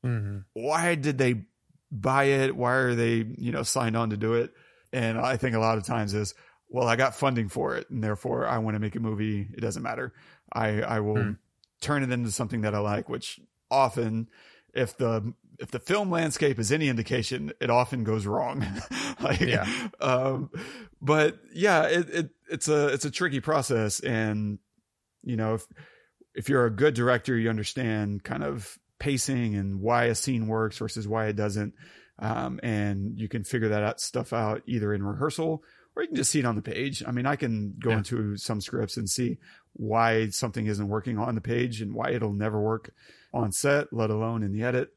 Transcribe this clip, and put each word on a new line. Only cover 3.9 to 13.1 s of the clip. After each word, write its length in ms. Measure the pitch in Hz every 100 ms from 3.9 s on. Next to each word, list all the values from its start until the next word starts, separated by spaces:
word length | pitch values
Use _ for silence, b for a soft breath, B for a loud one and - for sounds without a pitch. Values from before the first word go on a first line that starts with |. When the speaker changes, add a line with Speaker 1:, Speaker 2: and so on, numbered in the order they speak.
| 113
Speaker 2:
on 140 | 113
to 60 | 104
do 160 | 110 117
it? 180 | 120 b b b b
And 240 | 127 113 113
I 200 | 127 123
think 180 | 131 113
a 40 |
lot 200 | 110 110
of 40 | 95
times 280 | 117 104
is, 220 | 104 101 - b b _
"Well, 180 | 123 120
I 80 | 117
got 200 | 131 -
funding 340 | 139 120 104
for 260 | - 120 123
it, 140 | -
and 140 | 135
therefore 420 | 107 104 123 127 127
I 120 | 120
wanna 180 | 110 107
make 160 | 104 113
a 40 |
movie. 480 | 113 104 107 104 98
It 100 | -
doesn't 200 | 113 -
matter. 320 | - 113 127 B B B _
I, 280 | - 110 104
I 180 | 113 113
will 240 | 104 107
Speaker 1:
Hmm. 80 | 104 104 _ _ _ _
Speaker 2:
turn 220 | - 147
it 80 | 131
into 180 | 123 117
something 300 | - 117 117
that 140 | 107 104
I 40 |
like," 300 | 104 104
which 300 | -